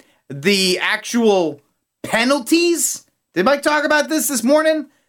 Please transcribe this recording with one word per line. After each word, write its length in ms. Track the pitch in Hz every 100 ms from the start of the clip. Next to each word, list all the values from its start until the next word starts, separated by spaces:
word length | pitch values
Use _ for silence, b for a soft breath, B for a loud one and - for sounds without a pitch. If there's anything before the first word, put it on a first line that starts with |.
| b b b
The 520 | 139 151 202 190 175
actual 840 | 175 208 - 240 226 196 160 143 _ _ _ _
penalties? 1000 | - 214 240 285 226 330 349 330 - - - _ _
Did 120 | 165 202
Mike 160 | 277
talk 240 | 302 302 294
about 240 | 302 247
this 180 | 311 -
this 160 | 277
morning? 460 | 233 302 311 311 - b